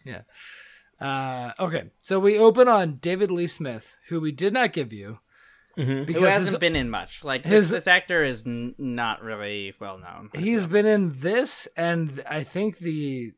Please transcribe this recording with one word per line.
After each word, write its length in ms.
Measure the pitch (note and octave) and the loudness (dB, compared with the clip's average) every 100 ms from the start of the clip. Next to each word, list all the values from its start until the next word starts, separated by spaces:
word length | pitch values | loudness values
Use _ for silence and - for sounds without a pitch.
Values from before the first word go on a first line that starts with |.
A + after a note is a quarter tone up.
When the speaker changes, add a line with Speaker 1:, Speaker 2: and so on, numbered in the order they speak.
Speaker 1:
yeah. 180 | B2+ F#2 - - - - - - _ _ | -16 -16 -18 -20 -20 -20 -20 -20 _ _
Uh, 520 | C#3 C3+ C3+ B2+ A#2+ - | -6 -4 -6 -8 -10 -6
okay, 260 | F3+ D#3+ - - | -4 -4 -8 -12
so 160 | - F#3+ | -2 2
we 180 | G3+ G#3+ | 4 8
open 300 | A3 A#3 B3 | 8 8 6
on 280 | G#3+ E3+ C3 | 6 2 -2
David 340 | E3+ F#3 G3+ | -4 0 0
Lee 160 | F3 E3+ | 0 -2
Smith, 500 | - C#3+ A2+ - - - | -4 -8 -10 -14 -20 -8
who 120 | E3 | -4
we 120 | D#3 | -4
did 200 | C#3 F#3+ | -2 0
not 200 | B3 A#3+ | 2 0
give 200 | E3+ A#2 | -2 -6
you, 260 | G#2+ G2 A2 _ _ _ _ _ - | -10 -14 -16 _ _ _ _ _ -6
Speaker 2:
Mm-hmm. 120 | C3 C3+ | -2 -2
Speaker 3:
Who 40 | |
Speaker 1:
because 180 | D3+ E3+ F#3 | -2 2 4
Speaker 3:
hasn't 120 | G3+ F#3 | 4 2
Speaker 1:
his 80 | F3 | 2
Speaker 3:
been 160 | E3+ D#3 | 0 0
in 140 | A#2+ | -2
much. 340 | G#2 F2 - | -6 -8 -12
Like, 200 | C#3+ C3 | -6 -4
Speaker 1:
his 260 | D#3 G#3+ E3+ | 4 6 6
Speaker 3:
this, 140 | F3+ | 2
this 20 | F#3 | 4
actor 360 | F3+ F3+ F3 | 4 4 0
is 200 | C#3 A#2 | 0 -2
n-, 300 | A#2+ A#2+ B2 - | -8 -8 -8 -8
not 460 | C3+ A#2+ A2+ - | -8 -4 -4 -6
really 500 | A2 G#2+ G#2 G#2 G2 - | -8 -8 -8 -8 -8 -12
well 180 | G2+ F#2+ | -14 -14
known. 300 | F2+ E2+ G#2+ | -16 -18 -14
Speaker 1:
He's 280 | D3 G3 A#3 | -6 -2 0
Speaker 3:
Yeah. 40 | F3 | 2
Speaker 1:
been 160 | G3+ | 2
in 280 | G#3+ G#3 F3+ C3 | 4 4 2 -2
this, 480 | D#3+ A#3 C#4+ - - - | -2 0 0 -4 -6 -4
and 460 | E3+ E3+ D#3+ C3+ - | -2 0 -2 -6 -8
I 140 | D3+ | -8
think 360 | C#3+ F3+ G#3+ - | -6 -4 -4 -4
the 540 | E3+ D#3 C#3+ C3 A#2 | -6 -4 -4 -6 -8